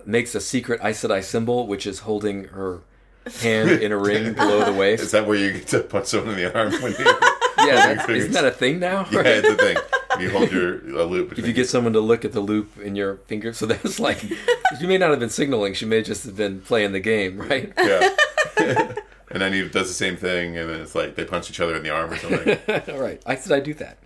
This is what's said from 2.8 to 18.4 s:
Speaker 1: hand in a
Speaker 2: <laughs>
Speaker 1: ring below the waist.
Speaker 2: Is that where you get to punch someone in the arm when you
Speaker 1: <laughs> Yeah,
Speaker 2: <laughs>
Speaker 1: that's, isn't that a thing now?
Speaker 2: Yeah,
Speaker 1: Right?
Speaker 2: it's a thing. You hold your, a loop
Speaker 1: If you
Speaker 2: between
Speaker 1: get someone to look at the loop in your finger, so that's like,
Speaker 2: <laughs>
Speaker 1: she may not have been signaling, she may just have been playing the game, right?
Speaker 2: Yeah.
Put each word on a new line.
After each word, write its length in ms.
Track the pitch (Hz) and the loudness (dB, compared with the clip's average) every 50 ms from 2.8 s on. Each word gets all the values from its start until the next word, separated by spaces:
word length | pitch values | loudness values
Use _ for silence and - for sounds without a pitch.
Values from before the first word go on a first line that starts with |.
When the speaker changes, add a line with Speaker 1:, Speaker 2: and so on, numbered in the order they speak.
| - _ _ _ _ _ _ _ - 247 - - | -12 _ _ _ _ _ _ _ -18 -14 -8 -2
Speaker 1:
hand 280 | 120 113 110 110 110 175 | 0 0 2 4 4 4
in 220 | 175 - 110 104 | 4 2 2 0
a 60 | 107 101 | 0 0
Speaker 2:
<laughs> 100 | 101 104 | 2 2
Speaker 1:
ring 240 | 104 107 110 113 110 | 2 0 -2 -2 -2
below 300 | - - - 104 104 104 | 0 2 2 4 4 2
the 80 | 107 | 2
waist. 300 | 98 98 98 98 110 117 | 2 2 2 2 2 2
Speaker 2:
Is 80 | 110 98 | 0 0
that 160 | - 107 107 | 0 2 2
where 100 | 104 104 | 2 2
you 160 | 101 98 98 | 2 2 0
get 140 | 92 90 - - | -2 -4 -4 -2
to 120 | - - | 0 0
punch 260 | - - - 101 - | 0 0 -4 -4 -2
someone 240 | - - 104 92 113 104 92 | -2 -2 -2 -2 -2 -4 -2
in 60 | 87 | -2
the 100 | 90 - 113 | -2 0 0
arm 140 | 110 104 320 - | 0 0 -2 -2
when 100 | 127 120 | -2 -4
you 120 | 101 - 392 | -2 2 4
Speaker 1:
<laughs> 140 | 466 494 - - 480 - - 466 494 480 - | 4 4 6 4 4 4 2 0 0 2 4
Yeah, 360 | 440 440 - 370 403 - - | 4 6 6 6 6 6 4
Speaker 2:
<laughs> 0 | |
Speaker 1:
that's, 140 | - - - | 2 0 0
isn't 240 | 113 120 - - | 0 0 0 0
that 140 | - 180 151 | 2 2 2
a 40 | 127 | 2
thing 300 | - - 123 127 151 180 | 2 2 0 0 0 0
now? 260 | 175 180 185 196 185 - | -2 -2 -2 -2 -2 0
Speaker 2:
Yeah, 80 | - - | 2 4
Speaker 1:
Right? 80 | - | 4
Speaker 2:
it's 220 | - - 107 - 427 | 6 6 6 6 4
a 60 | - | 6
thing. 200 | - - 98 87 - - - - 523 - - - - | 6 4 2 2 0 -2 -2 -4 -4 -2 -2 -4 -2
You 100 | 92 92 | -2 0
hold 200 | - 98 - 104 | 2 2 2 2
your, 220 | 92 95 90 87 - - - - 67 76 | 2 2 0 0 -2 -4 -8 -4 -2 -2
a 60 | 85 | 0
loop 280 | 85 90 90 90 - | 0 0 -2 -2 -4
Speaker 1:
If 60 | - - | -4 -4
you 40 | |
Speaker 2:
between 120 | 107 - 110 | -2 0 2
Speaker 1:
get 140 | 120 123 123 | 2 2 2
someone 240 | - 127 120 117 110 | 2 2 2 4 2
to 60 | 110 | 4
look 220 | 107 107 117 113 - | 4 4 2 2 0
at 80 | 104 | -2
the 80 | 101 113 | -2 -2
loop 380 | 101 101 107 107 104 - - - | 0 0 0 0 -2 -4 -8 -12
in 180 | 101 101 101 | -10 -6 -4
your 200 | 101 101 98 98 - - - | -2 -2 -2 -4 -6 -8 -8
finger, 240 | 113 107 104 117 117 | -8 -6 -6 -6 -6
so 100 | - 110 | -4 -2
that's 320 | 110 113 - - 202 - - | -2 -2 -2 -2 -6 -4 -2
like, 180 | 233 127 - - | 0 0 -2 -2
Speaker 2:
<laughs> 600 | - 202 330 - - - 480 480 - 381 - 117 | -4 -8 -8 -4 0 0 0 2 0 -2 -2 -2
Speaker 1:
she 60 | 160 | 0
may 120 | 180 190 185 | 2 2 4
not 120 | 185 165 | 4 4
have 100 | 147 127 | 2 2
been 100 | 120 113 | 0 -2
signaling, 420 | - - 160 139 131 110 101 98 95 | -2 -2 -2 0 0 0 0 -2 -2
she 120 | - 117 | -4 -2
may 160 | 110 110 113 | 0 2 2
just 220 | 107 - 110 101 - | 2 0 -4 -8 -8
have 120 | 123 95 | -8 -4
been 240 | 101 107 101 95 95 | -4 -4 -2 -4 -6
playing 320 | - - 123 113 104 101 | -4 0 2 2 2 2
the 80 | 95 95 | 0 -2
game, 380 | 92 110 110 107 98 92 92 101 | 0 0 2 2 0 -2 -4 -6
right? 340 | 98 - 139 131 - - - - | -4 -2 -2 -2 -4 -4 -2 2
Speaker 2:
Yeah. 360 | 370 - - - 370 392 392 - 605 587 - 622 | 2 4 4 6 4 4 4 4 0 2 2 -2